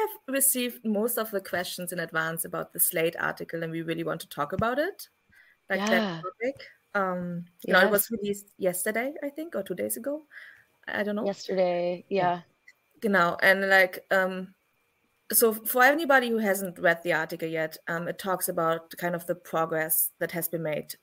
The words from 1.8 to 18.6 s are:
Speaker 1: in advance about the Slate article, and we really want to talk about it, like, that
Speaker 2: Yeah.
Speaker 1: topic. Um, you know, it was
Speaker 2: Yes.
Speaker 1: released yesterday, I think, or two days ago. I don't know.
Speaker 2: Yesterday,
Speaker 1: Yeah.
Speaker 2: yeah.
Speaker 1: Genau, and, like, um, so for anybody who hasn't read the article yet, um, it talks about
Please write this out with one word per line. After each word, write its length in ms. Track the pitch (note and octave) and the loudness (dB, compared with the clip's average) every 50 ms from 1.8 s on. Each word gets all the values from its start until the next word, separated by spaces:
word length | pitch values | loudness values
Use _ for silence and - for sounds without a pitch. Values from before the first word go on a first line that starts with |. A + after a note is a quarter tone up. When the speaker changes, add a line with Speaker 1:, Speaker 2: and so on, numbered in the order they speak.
| F3+ F3 | -8 -6
Speaker 1:
in 80 | F#3 F3 | -6 -6
advance 460 | E3 E3 E3 D#3+ D#3+ D#3+ E3 E3 - | -6 -4 -2 -2 -2 -2 -2 -4 -6
about 260 | F3 E3 E3 D#3 - | -6 -6 -6 -6 -6
the 80 | - E3+ | -2 0
Slate 360 | - - - E3 E3 E3+ E3+ - | 0 0 2 2 0 0 0 -2
article, 440 | - D#3 D#3+ - E3+ - - E3 E3 | -2 -4 -4 -6 -8 -8 -8 -6 -6
and 80 | E3 | -6
we 100 | D#3+ E3 | -6 -6
really 220 | E3 E3 E3 E3 E3 | -4 -4 -4 -4 -4
want 180 | D#3 D#3 E3 | -4 -4 -6
to 80 | - - | -8 -8
talk 240 | - C#3+ C#3+ D3 F#3+ | -6 -6 -4 -4 -2
about 240 | F#3 A3 A#3 B3+ C#4 | -2 -2 0 0 0
it, 320 | D#4 F#4+ G4+ - - - _ _ _ _ _ - - _ _ _ _ - | -2 -2 -4 -8 -14 -20 _ _ _ _ _ -20 -20 _ _ _ _ -4
like, 120 | G3 F#3+ | -4 -2
that 240 | G3+ G#3+ A3 A3 G#3+ | 2 2 2 2 2
Speaker 2:
Yeah. 180 | F#3+ E3 E3 | 0 -4 -6
Speaker 1:
topic. 460 | D#3+ F#3 - - A3+ C4 C4+ - - - - _ _ _ - | -8 -10 -8 -6 -6 -6 -6 -6 -12 -20 -20 _ _ _ -2
Um, 520 | G3+ F#3+ F#3 F3+ F3+ F3 F3 F3 E3+ F3 - _ - - | -2 0 0 -2 -2 -4 -4 -6 -8 -8 -10 _ -10 -2
you 80 | - F#3 | 2 6
know, 60 | F#3 | 6
it 100 | F#3+ G#3+ | 6 6
was 180 | G#3 G3 - - | 6 2 2 0
Speaker 2:
Yes. 0 | |
Speaker 1:
released 360 | A3+ G#3+ G#3 G3+ G3+ G3+ - _ _ - | -4 -4 -2 -2 -4 -4 -8 _ _ -2
yesterday, 560 | F#3+ F3+ F3 - - G#3+ G#3+ A3+ B3 C#4 D4+ - D4 | -2 0 0 0 -2 -2 -2 -2 -4 -4 -6 -8 -8
I 60 | C#4+ | -8
think, 260 | C#4+ - D#4 E4+ - | -8 -8 -10 -8 -6
or 80 | G#3+ G3 | -8 -6
two 100 | - F#3 | -6 -6
days 240 | F3+ G#3 G#3+ - B3 | -4 -4 -4 -4 -4
ago. 300 | A3+ C#4+ C#4+ D4+ D4+ _ - - - - - - _ _ _ _ _ - | -4 -6 -6 -6 -8 _ -20 -20 -20 -20 -20 -20 _ _ _ _ _ -8
I 140 | - - | -6 -4
don't 140 | G#3 G#3 G#3 | -2 -2 -2
know. 100 | G#3 - | -2 -2
Speaker 2:
Yesterday, 800 | G3+ G3 - - - F#3+ F#3 F#3 F3+ F3 F3 F3 F3 F3+ F3+ - - | -4 -4 -6 -6 -2 0 2 2 2 2 0 0 -2 -4 -4 -6 -2
Speaker 1:
Yeah. 140 | G3+ F#3+ | 0 2
Speaker 2:
yeah. 200 | F3+ F3 F3 F3 - _ _ _ _ - _ _ _ _ _ _ | 2 2 0 -2 -6 _ _ _ _ -20 _ _ _ _ _ _
Speaker 1:
Genau, 360 | - G#3 G3+ F#3 E3+ F3 - - | 0 2 4 4 4 4 2 4
and, 260 | - F#3+ F#3+ G3 G3 F#3+ | 4 4 6 6 4 6
like, 380 | F#3+ F#3+ F#3 F#3 F#3 - - - | 6 6 6 6 2 -4 -4 0
um, 420 | G3 F#3+ F#3 F#3 F#3+ F#3 F#3+ F#3+ - _ _ _ _ _ _ _ _ _ _ _ _ _ _ - | 2 2 2 2 -2 -4 -8 -10 -14 _ _ _ _ _ _ _ _ _ _ _ _ _ _ -2
so 220 | A3 - A#3+ A3+ G#3+ | 2 4 4 4 2
for 280 | A3 - - - B3+ | 0 -4 -2 4 6
anybody 480 | B3 C4+ D4 D#4+ E4+ C4 C#4 C4 B3 A#3+ | 6 6 6 4 4 4 6 6 6 4
who 80 | A3+ A3 | 2 2
hasn't 400 | A3 G3+ F#3+ G3+ G3 F3+ E3+ F3 | 2 2 2 0 -2 -6 -4 2
read 240 | F3 F3 E3+ E3+ | 2 2 2 4
the 120 | - F3+ E3 | 2 0 0
article 360 | D#3 D#3+ E3 E3+ E3 E3 D#3+ | 0 0 -2 -4 -6 -6 -4
yet, 280 | D#3+ D#3+ D#3+ D#3 - - - - | -2 -2 -2 -4 -6 -8 -8 -6
um, 200 | E3+ E3 F3 E3+ | -4 -4 -4 -6
it 120 | E3+ - | -6 -6
talks 280 | - G3 F#3 F3+ - - | -4 -2 -2 -2 -2 -2
about 480 | F3+ F3 | 0 0